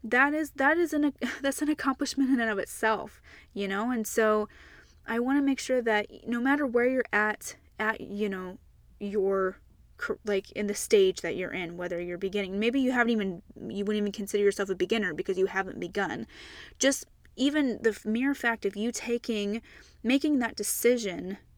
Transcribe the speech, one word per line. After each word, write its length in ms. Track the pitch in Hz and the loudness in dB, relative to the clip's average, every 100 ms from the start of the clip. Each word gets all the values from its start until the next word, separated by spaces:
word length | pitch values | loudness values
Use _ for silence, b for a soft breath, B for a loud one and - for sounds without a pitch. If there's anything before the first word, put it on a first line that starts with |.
That 300 | 226 247 277 | 0 2 4
is, 180 | 302 302 | 2 -4
that 260 | - 269 330 | 2 2 4
is 160 | 339 | 2
an, 200 | 311 294 - 247 | 2 0 0 -6
<laughs> 140 | - | -2
that's 200 | 269 269 | -4 -2
an 80 | 294 | -2
accomplishment 600 | 302 277 254 277 - 262 | 0 -2 -2 -4 0 2
in 100 | 254 | 2
and 100 | 226 | 2
of 100 | 202 | -2
itself, 600 | - - 220 214 - - B B B | -4 -2 0 0 -4 -14 B B B
you 140 | 208 196 | -6 -4
know? 240 | 196 233 | -2 -2
And 140 | 247 220 | -2 -2
so 440 | - 220 214 208 B B B B B - | 2 4 4 0 B B B B B -6
I 120 | 226 | -2
wanna 220 | 247 285 | 2 2
make 180 | 277 269 | 2 0
sure 220 | - 254 | 0 0
that 260 | 233 214 208 - - | 2 0 0 -10 -6
no 120 | 240 | 0
matter 260 | 254 285 277 | 2 2 4
where 220 | 240 240 | 4 4
you're 180 | 262 - | 2 2
at, 420 | 208 214 208 - - _ - | 2 2 -2 -8 -14 _ -4
at, 220 | 214 220 | -2 -2
you 260 | - 202 208 | -6 -4 -4
know, 300 | 190 185 185 - - - - | -4 -8 -14 -20 -20 -20 -10
your 580 | 208 202 190 190 185 185 - - - - | -4 0 2 2 0 -4 -20 -20 -20 -12
cur-, 220 | - 208 208 | -6 -6 -2
like, 260 | 196 - | -2 -2
in 160 | - 208 | -6 -4
the 80 | 208 | -4
stage 460 | - 214 190 185 | 4 6 6 2
that 140 | 170 - | -6 -4
you're 180 | 185 | -6
in, 240 | 180 170 170 | -6 -8 -8
whether 240 | 175 175 | -6 -6
you're 160 | 175 175 | -6 -6
beginning, 420 | 190 202 190 196 | -4 -4 -4 0
maybe 220 | 226 269 | 0 2
you 100 | 254 | 2
haven't 200 | 254 233 | 2 2
even, 300 | 226 196 175 - - | 2 0 -6 -12 -14
you 300 | 226 202 202 | -10 -6 -2
wouldn't 180 | 214 | 0
even 80 | 208 | -2
consider 320 | 202 196 208 | -4 -4 2
yourself 260 | 202 196 196 | 2 2 -4
a 60 | 185 | -2
beginner 380 | 180 226 196 | 0 0 0
because 240 | 151 185 185 | -4 -4 0
you 80 | 190 | 0
haven't 340 | 190 190 - | 0 -4 -6
begun. 480 | 175 202 185 113 226 B B B B B | -6 -4 -4 -4 -10 B B B B B
Just 260 | 262 269 - - - - | 2 2 -6 -20 -20 0
even 440 | 262 302 269 214 | 2 2 0 2
the 80 | 226 | 0
f-, 160 | 208 - | 0 -4
mere 280 | 220 269 | 0 0
fact 320 | 277 240 226 202 | 0 -2 0 -4
of 100 | 202 | -2
you 160 | 226 | -4
taking, 680 | - - 240 - 220 202 220 B B B B | -4 -4 -4 -2 -2 -2 -4 B B B B
making 360 | 220 269 302 285 | 0 2 4 2
that 160 | 233 - | 0 -4
decision 840 | 208 - 240 247 208 175 180 196 _ | -6 2 4 4 0 -6 -8 -10 _